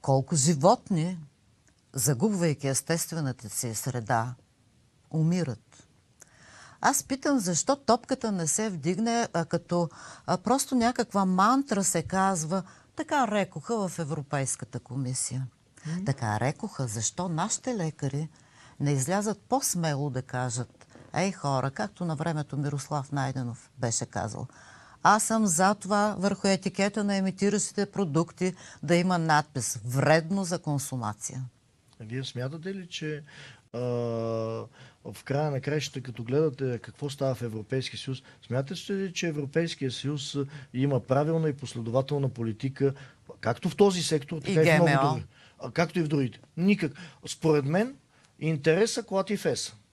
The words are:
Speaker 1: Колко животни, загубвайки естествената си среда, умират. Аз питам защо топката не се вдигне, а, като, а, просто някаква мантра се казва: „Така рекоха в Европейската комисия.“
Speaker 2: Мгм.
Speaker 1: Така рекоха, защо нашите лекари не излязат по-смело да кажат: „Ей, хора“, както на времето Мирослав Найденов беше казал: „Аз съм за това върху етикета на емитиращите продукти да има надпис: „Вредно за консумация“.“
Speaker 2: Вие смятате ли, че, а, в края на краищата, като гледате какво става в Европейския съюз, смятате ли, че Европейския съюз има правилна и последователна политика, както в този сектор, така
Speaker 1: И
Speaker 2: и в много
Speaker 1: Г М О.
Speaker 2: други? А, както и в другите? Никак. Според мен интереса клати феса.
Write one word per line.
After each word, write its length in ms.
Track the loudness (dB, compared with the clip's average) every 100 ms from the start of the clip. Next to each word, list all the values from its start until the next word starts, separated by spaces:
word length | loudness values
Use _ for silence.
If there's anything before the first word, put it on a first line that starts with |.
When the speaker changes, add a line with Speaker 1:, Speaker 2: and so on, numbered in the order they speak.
Speaker 1:
Колко 340 | 4 2 2 2
животни, 800 | 2 6 6 4 2 0 0 -4 -12 _ _ _ _ _ _
загубвайки 720 | -2 0 2 2 2 2 2 0
естествената 840 | -2 0 -2 -2 -2 -4 -4 -8
си 260 | -6 -4 -4
среда, 580 | -4 -4 0 0 0 -8 _ _ _ _ _ _ _
умират. 760 | 0 2 2 -2 -6 _ -20 -20 _ _ _ -20 _ -20 -20 -20 0
Аз 220 | 0 0
питам 360 | -2 -2 2 2
защо 360 | 2 -2 0 0
топката 560 | 4 2 2 -4 -2
не 160 | -2 0
се 220 | 0 -2
вдигне, 580 | -2 -2 0 0 0 0
а, 120 | -2 0
като, 440 | -2 0 0 0 -4 -18 -14 -2
а, 120 | -2
просто 380 | 2 2 2 2
някаква 500 | 2 2 0 2 2
мантра 580 | 4 6 4 2 0
се 200 | 2 0
казва: 600 | 0 2 2 2 -2 -4 -4 -16 _ -10
„Така 320 | -2 2 2
рекоха 600 | 2 0 -4 -4 -2 -2
в 120 | -4
Европейската 800 | -4 -4 -2 -2 -2 -4 -8 -10
комисия.“ 680 | -8 -6 -4 -4 -4 -4 -8 _ _ -16 -8
Speaker 2:
Мгм. 160 | -4 -2
Speaker 1:
Така 340 | -2 0 0
рекоха, 480 | 0 -2 -10 -6 -4
защо 420 | -2 -4 -4 -4
нашите 460 | -2 -2 -4 -4 -2
лекари 540 | -4 -2 -4 -4 -6 -10 _ -20 -20 -4
не 120 | 0
излязат 500 | 0 2 0 0 -4 -2
по-смело 600 | 0 0 -2 0 0 -2
да 120 | -4
кажат: 680 | -6 -4 -2 -4 -8 _ -20 -20 -8 -2
„Ей, 160 | -2
хора“, 400 | -2 -2 0 0
както 340 | -4 -8 -4 -4
на 100 | -2
времето 420 | -2 -4 -4 -4
Мирослав 540 | -4 -4 -4 -6 -4
Найденов 580 | -4 -2 -4 -6 -8 -16 -4
беше 280 | -2 -2 -4
казал: 420 | -4 -4 -6 -12 -14 -20 -20 -20 0
„Аз 200 | 4 4
съм 240 | 4 2 2
за 280 | 4 4 2
това 400 | 0 2 2 2
върху 280 | 0 2 2
етикета 560 | 2 0 0 0 0
на 120 | 0 0
емитиращите 680 | 0 2 2 2 -2 -2 -4
продукти 680 | -2 0 0 0 -2 -4 -4 -16 -10
да 120 | 2 4
има 220 | 4 2
надпис: 640 | 4 4 2 -6 -6 -6 -4
„Вредно 580 | 0 6 4 4 -2
за 160 | -2 -4
консумация“.“ 840 | -2 -4 -4 -6 -6 -6 -10 -10 -10 _ _ _ _ _
Speaker 2:
Вие 240 | -10 -8
смятате 520 | -8 -6 -8 -8 -10 -10
ли, 120 | -10
че, 360 | -8 -8 -8 -12 -20 -20 -20 _
а, 60 | -6 -2 -2 -2 -2 -2 -2 -4 -6 -10 -18 -20 _ -16
в 180 | -14
края 280 | -4 -2 0
на 100 | -2
краищата, 400 | -2 -2 -4 -8
като 220 | -10 -10
гледате 560 | -2 2 2 0 -4 -4
какво 300 | -8 -10 -10
става 260 | -2 -2 -2
в 60 |
Европейския 580 | -4 -6 -4 -4 -4 -8
съюз, 180 | -8 -8 -10 -20 -4
смятате 460 | -4 -2 -8 -4
ли, 200 | -4 -4
че 140 | -2 -2
Европейския 640 | -2 -2 0 0 -2 -4
съюз 460 | -2 -4 -4 -4 -4 -4 -8 -8
има 260 | 0 2 2
правилна 500 | 2 2 2 2 0
и 40 |
последователна 760 | -2 -8 -8 0 0 0 0 -2
политика, 640 | -2 -4 -2 -6 0 0 0 -14 -20 -20 -4
както 300 | -2 0 -4
в 60 | 6
този 280 | 6 6
сектор, 380 | 0 0 -2 -6
така 200 | 0 4
Speaker 1:
И 60 | 6
Speaker 2:
и 20 |
в 40 |
много 140 | 8 6
Speaker 1:
Г 60 |
М 60 | 6
О. 60 | 4
Speaker 2:
други? 160 | 0 -6 _ -20 _
А, 120 | -6
както 280 | 0 0 0
и 40 |
в 40 | 2
другите? 320 | 2 0 -4 -14 -2
Никак. 340 | 2 2 0 -6 -20 -18 -14
Според 380 | -2 4 4 4
мен 300 | 0 0 -4 _ _ _ _
интереса 640 | -2 0 2 4 2 0
клати 340 | -2 -2 -2 -2
феса. 360 | 0 -2 -6 -12 _